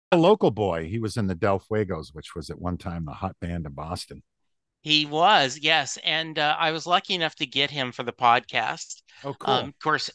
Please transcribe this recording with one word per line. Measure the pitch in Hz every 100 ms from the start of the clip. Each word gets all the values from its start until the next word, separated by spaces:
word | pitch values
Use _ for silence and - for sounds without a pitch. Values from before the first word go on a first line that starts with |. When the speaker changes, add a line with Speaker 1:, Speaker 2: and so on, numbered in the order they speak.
| _
Speaker 1:
a | 180
local | 170 214 175
boy. | 104 98 82 80
He | 113
was | 110 120
in | 98
the | 87
Del | 104 98
Fuegos, | - 107 95 82 -
which | 78 - 85
was | 80
at | 82
one | 87 87
time | 95 85 78
the |
hot | 64 95 -
band | 87 87 73
in |
Boston. | 69 110 90 - - _ _ _ _ _ _
Speaker 2:
He | 151 151 147
was, | 151 180 202 135 -
yes, | 151 160 131 -
and, | 165 156 160 156
uh, | 151 156
I | 160
was | 160 160
lucky | 180 -
enough | 185 160 -
to | 143
get | 135 143
him | 147 123
for | 117
the | 120
podcast. | - 123 120 - 127 113 165 - - _ -
Speaker 1:
Oh, | 139 135
cool. | -
Speaker 2:
Um, | 127 127
of | -
course, | 156 147 -